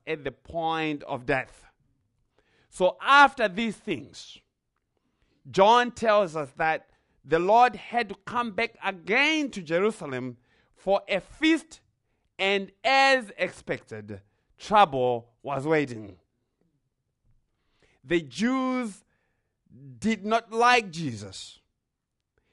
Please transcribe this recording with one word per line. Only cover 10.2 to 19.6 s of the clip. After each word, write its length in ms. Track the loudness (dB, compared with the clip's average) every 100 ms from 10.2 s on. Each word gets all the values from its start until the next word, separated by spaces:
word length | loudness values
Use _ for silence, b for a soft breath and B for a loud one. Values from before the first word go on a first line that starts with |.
| -8 -12 _ _ _
for 280 | _ -2 -2 0
a 120 | -6
feast, 600 | -6 -2 0 0 -2 -20 _ _ _ _ _ -4
and 340 | -2 -2 -4 _
as 480 | 0 4 4 2 0 -6
expected, 840 | -6 -6 -8 -8 -8 -14 -14 -16 _ _ _ _
trouble 800 | 0 4 4 2 0 -2 -6 _
was 240 | -8 -6 0
waiting. 500 | 0 0 -6 -14 -20 _ _ _ _ _ _ _ _ _ _ _ _ _ _ _ _ _ _
The 200 | -4 -4
Jews 840 | -4 -4 -2 0 -2 -4 -6 -12 _ _ _ _ _ _